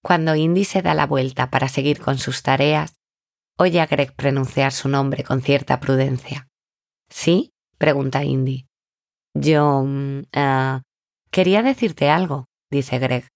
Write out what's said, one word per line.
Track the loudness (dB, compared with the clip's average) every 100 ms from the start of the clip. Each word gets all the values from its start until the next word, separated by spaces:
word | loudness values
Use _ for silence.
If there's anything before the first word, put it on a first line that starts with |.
Cuando | 0 0 2
Indy | 2 2 2
se | 0 0
da | 0
la | 0
vuelta | 0 0 -2 -2 -2
para | -2 -2
seguir | -2 -2 -2
con | -2 -2
sus | -4 -4
tareas, | -2 2 2 0 -4 _ _ _ _ _ _ 0
oye | 2 2
a |
Greg | 2 0 -2
pronunciar | -2 -2 0 -2 0 0
su | 0 -2
nombre | 0 0 -4
con | -4 -2
cierta | 0 0 0 -4
prudencia. | 0 0 0 -2 -8 -14 -14 _ _ _ _ _ _
"¿Sí?", | -2 2 2 0 _ _ _
pregunta | 0 2 0 -2
Indy. | -2 -2 -2 -4 -10 _ _ _ _ _ _
"Yo, | -2 2 4 4 2
mm, | 0 -2 -4 -6 -6
ah, | -2 0 2 0 -4 -10 _ _ _ _
quería | 0 4 4
decirte | 2 0 -2 0 2
algo", | 2 0 -4 -8 _ _
dice | -4 -2 -2
Greg. | 0 -2 -6